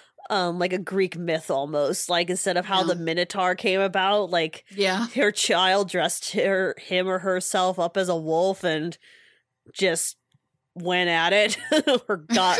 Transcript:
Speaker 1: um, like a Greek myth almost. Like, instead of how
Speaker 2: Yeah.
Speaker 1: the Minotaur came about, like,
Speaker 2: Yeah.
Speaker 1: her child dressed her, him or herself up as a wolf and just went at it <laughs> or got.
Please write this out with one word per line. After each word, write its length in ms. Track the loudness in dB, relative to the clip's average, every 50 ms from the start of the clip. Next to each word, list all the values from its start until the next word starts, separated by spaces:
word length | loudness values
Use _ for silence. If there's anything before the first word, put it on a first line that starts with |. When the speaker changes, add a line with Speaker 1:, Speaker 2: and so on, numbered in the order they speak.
| -20 _ _ -16 -8 -4
Speaker 1:
um, 300 | -2 0 0 0 0 0
like 140 | -2 0 -2
a 60 | -2
Greek 380 | -4 -2 -2 0 0 0 -2
myth 360 | -4 -4 -2 -2 -2 -2 -2 -2
almost. 580 | -2 -2 -2 0 0 0 0 0 -2 -2 0
Like, 180 | 0 0 0 0
instead 260 | -2 -2 -2 0 0
of 100 | 0 0
how 140 | 0 2 2
Speaker 2:
Yeah. 60 | 2 2
Speaker 1:
the 60 | 0
Minotaur 580 | -2 -2 -2 0 0 0 -2 0 0 0 0 0
came 260 | 0 0 0 0 2
about, 500 | 0 0 0 0 2 2 2 2 0 0
like, 340 | 0 0 0 0 -4 -8 -20 _
Speaker 2:
Yeah. 360 | -4 -2 0 0 0 0 -2 -4 -2
Speaker 1:
her 160 | 0 0 0
child 580 | 0 0 0 0 2 2 4 4 4 2 2 0
dressed 440 | 0 0 0 0 -2 -4 -6 -6 -2
her, 420 | 0 2 2 2 2 0 -2 -4 -6
him 280 | -6 -4 -2 -2 0 0
or 120 | -2 -2
herself 580 | -2 -2 -2 -2 -2 -2 0 0 2 0 0 0
up 180 | -2 -2 0
as 120 | 0 0 0
a 80 | 0
wolf 480 | -2 -2 0 0 2 2 0 0 0 -2
and 340 | -2 -2 -2 -2 -6 -8 -10 _ -20 -20 -20 -20 _ _ _ _ _ _ _ _ -16 -6
just 440 | 0 0 0 2 0 -2 -4 -6 _ _ _ _ _ _ _ _ _ _ _ -14
went 360 | -8 -4 -2 0 2 2 2
at 220 | 2 2 2 4 4
it 240 | 4 4 2 0 -4 -2 0
<laughs> 380 | 2 2 4 4 2 2 0 -2
or 80 | -4 -4
got. 400 | -2 0 0 2 4 4 2 2